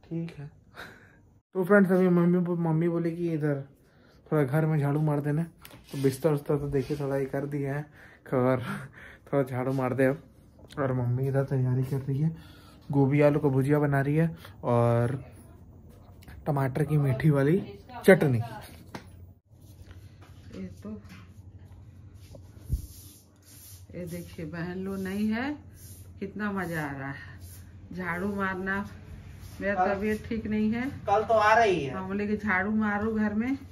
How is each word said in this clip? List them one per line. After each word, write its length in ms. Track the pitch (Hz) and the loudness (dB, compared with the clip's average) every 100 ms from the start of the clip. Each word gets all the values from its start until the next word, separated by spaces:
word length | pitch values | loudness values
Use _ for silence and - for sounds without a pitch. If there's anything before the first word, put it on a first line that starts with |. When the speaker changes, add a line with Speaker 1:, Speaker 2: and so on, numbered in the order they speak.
Speaker 1:
ठीक 340 | - 165 170 151 | -8 -8 -8 -12
है। 120 | 143 - _ - - - - - _ _ _ | -16 -18 _ -20 -18 -20 -20 -20 _ _ _
तो 100 | 190 | -4
friends, 280 | 180 202 185 | 4 6 8
अभी 160 | 185 185 | 6 6
मम्मी 300 | 175 175 180 | 6 6 4
बो-, 200 | 175 170 | 2 0
मम्मी 300 | 165 160 170 | 0 2 2
बोली 280 | 170 170 165 | 0 -2 -2
कि 160 | 170 | -4
इधर 360 | 160 151 139 - - _ _ - - - | -2 0 -2 -6 -18 _ _ -20 -20 -2
थोड़ा 120 | 156 | 0
घर 220 | 135 147 160 | 2 2 2
में 120 | 156 | 2
झाड़ू 220 | 143 143 | 2 2
मार 200 | 156 147 | 2 0
देना। 220 | 143 151 165 - - - - | 0 -2 -4 -10 -20 -20 -12
तो 100 | 143 | 0
बिस्तर 300 | 135 127 165 | 0 2 0
उस्तर 260 | 143 - 147 | 0 0 -2
तो 100 | 143 | 0
देखिए 280 | 139 127 147 | -2 -2 -4
थोड़ा 200 | 139 139 | -2 -2
ये 100 | 135 | -2
कर 200 | 135 147 | -4 -4
दिया 280 | 147 139 | -4 -4
है, 80 | 143 151 - - - - | -4 -8 -16 -20 -20 -2
खबर, 360 | 135 127 127 127 202 - - - - - | 2 2 2 -2 -10 -12 -18 -20 -20 -4
थोड़ा 100 | 143 | -2
झाड़ू 300 | 131 127 127 | 0 -2 -2
मार 220 | 135 127 | 0 -2
दे 100 | 123 | 2
अब। 180 | 131 160 - - - - - - | 2 2 -8 -20 -20 -20 -14 -4
और 140 | 135 | -2
मम्मी 360 | 127 123 123 135 | 0 0 0 0
इधर 160 | 135 | 0
तैयारी 400 | 135 135 127 127 | 0 0 2 0
कर 120 | 131 139 | 0 -2
रही 240 | 131 135 | -2 0
है, 160 | 156 160 - - - - - | 0 -2 -16 -20 -20 -20 -2
गोभी 300 | 143 135 143 | 2 4 6
आलू 200 | 147 151 | 6 4
का 80 | 151 | 2
भुजिया 300 | 131 135 147 | 2 2 2
बना 220 | 147 139 | 4 2
रही 160 | 135 151 | 2 2
है 200 | 165 160 - - | 0 -2 -16 -8
और 600 | - 120 120 117 120 127 - - - - - - - - - - - - - | 0 4 4 4 2 -2 -8 -20 -20 -20 -20 -20 -20 -20 -20 -20 -20 -10 -2
टमाटर 380 | 143 131 135 | 0 0 0
की 120 | 151 151 | 0 2
मीठी 340 | 139 120 156 | 2 4 4
वाली 480 | 139 139 190 - - - - - | 4 4 2 0 -14 -16 2 8
चटनी। 320 | 180 160 117 110 110 - - - - - - - - _ - - - - - - - - - - 190 | 8 8 2 -2 -8 -14 -18 -18 -18 -18 -20 -20 -20 _ -20 -20 -20 -20 -20 -20 -20 -20 -20 -18 -14
Speaker 2:
ये 100 | 185 | -14
तो, 360 | - 208 214 - - - - - - - - - - - - - - - - - - - - - - - _ - - - - - | -12 -14 -14 -16 -20 -20 -20 -20 -20 -20 -20 -20 -20 -20 -20 -20 -20 -20 -20 -4 -4 -4 -16 -20 -20 -20 _ -20 -20 -20 -20 -16
ये 120 | 165 175 | -12 -10
देखिए 400 | 175 170 - 156 | -10 -12 -12 -10
बहन 320 | 170 175 185 | -8 -8 -6
लोग 200 | 190 196 | -6 -6
नहीं 300 | 190 202 214 | -6 -2 -2
है, 300 | 220 269 294 - - - - - - | 0 -4 -6 -12 -20 -20 -18 -20 -12
कितना 320 | 196 196 208 | -10 -6 -4
मजा 360 | 196 175 165 151 | -4 -4 -4 -6
आ 40 | |
रहा 180 | 139 135 | -6 -8
है 300 | 139 - - - - - - - | -10 -14 -16 -18 -18 -20 -20 -14
झाड़ू 420 | 175 180 170 202 | -8 -6 -4 -4
मारना। 540 | 202 190 185 190 196 208 - - - - - - - | -2 -4 -4 -4 -4 -4 -12 -16 -16 -16 -18 -18 -6
मेरा 260 | 190 202 - | -2 0 2
Speaker 1:
कल, 80 | |
Speaker 2:
तबीयत 320 | 196 214 214 - | 0 -2 -4 -4
ठीक 200 | 226 214 | -6 -2
नहीं 260 | 214 214 | 0 0
है। 180 | 233 262 | 0 -4
Speaker 1:
कल 340 | - - 208 | -6 2 2
तो 100 | 208 | 4
आ 200 | 220 208 | 4 6
रही 300 | 226 220 175 | 6 6 2
है। 100 | 135 | -2
Speaker 2:
हम 120 | 185 185 | -6 -6
बोले 200 | 196 208 | -4 -2
कि 100 | 208 | -2
झाड़ू 340 | 208 185 196 | 0 0 2
मारो 440 | 214 208 208 214 | 0 0 0 -2
घर 200 | 214 214 | 0 0
में। 240 | 208 247 277 - | 0 -2 -4 -8